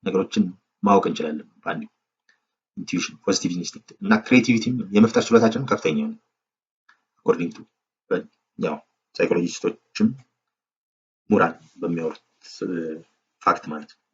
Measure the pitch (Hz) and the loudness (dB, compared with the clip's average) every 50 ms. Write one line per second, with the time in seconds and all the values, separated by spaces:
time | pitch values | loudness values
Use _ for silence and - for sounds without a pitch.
0 | - 95 92 95 95 - - 107 98 90 90 _ _ _ _ _ - 104 101 98 | -6 -2 -2 -2 -2 -2 0 0 0 0 -2 _ _ _ _ _ 2 4 4 4
1 | - - - - - 78 76 76 - _ _ _ _ - 82 - - - _ _ | 4 2 -4 -4 -6 -6 -6 -8 -12 _ _ _ _ -10 -8 -8 -10 -14 _ _
2 | _ _ _ _ _ _ _ _ _ _ _ _ _ _ _ - - - - 87 | _ _ _ _ _ _ _ _ _ _ _ _ _ _ _ -14 -10 -6 -4 -4
3 | - - 78 - _ - 98 - - 87 90 90 85 - - - _ - - _ | -4 -6 -10 -8 _ -2 -2 0 -2 -4 -4 -4 -8 -8 -12 -16 _ -20 -18 _
4 | 98 98 107 107 - - 123 127 117 - 120 113 - 123 127 123 107 95 98 104 | 0 0 0 0 2 4 4 4 4 4 0 0 0 -2 -4 -4 -6 0 6 6
5 | 110 113 - 123 110 - 117 113 113 110 - 139 139 - 101 - - 98 - - | 6 6 6 2 2 6 6 6 6 6 2 0 -2 -2 -2 0 0 -2 0 0
6 | - 73 - - _ _ _ _ _ _ _ _ _ _ _ _ _ _ - _ | -4 -4 -8 -12 _ _ _ _ _ _ _ _ _ _ _ _ _ _ -20 _
7 | _ _ _ _ _ - - - 87 82 - - - _ _ _ _ _ _ _ | _ _ _ _ _ -2 0 0 0 -6 -6 -12 -20 _ _ _ _ _ _ _
8 | _ _ - - - - _ _ _ _ _ - - 82 76 73 - _ _ _ | _ _ -4 -4 -4 -8 _ _ _ _ _ -6 -4 -4 -4 -6 -12 _ _ _
9 | _ _ _ - 92 82 87 85 87 87 - - - 90 - - _ _ _ - | _ _ _ -2 0 2 2 0 0 -2 -6 -4 -6 -6 -6 -6 _ _ _ 0
10 | 107 113 135 135 - _ _ _ _ _ _ _ _ _ _ _ _ _ _ _ | 0 0 0 -2 -16 _ _ _ _ _ _ _ _ _ _ _ _ _ _ _
11 | _ _ _ _ _ _ 107 98 - 85 - - - - _ - - 85 85 82 | _ _ _ _ _ _ 2 4 4 2 0 -6 -20 -20 _ -8 -6 -4 -4 -4
12 | 80 - - - _ _ _ _ _ - - - 107 98 90 85 82 80 78 80 | -4 -6 -8 -8 _ _ _ _ _ -20 -12 -10 -8 -6 -6 -6 -6 -8 -10 -12
13 | - _ _ _ _ _ _ _ - - - - - - 226 - - _ - _ | -14 _ _ _ _ _ _ _ 0 0 0 0 -4 -10 -12 -12 -12 _ -20 _
14 | _ _ | _ _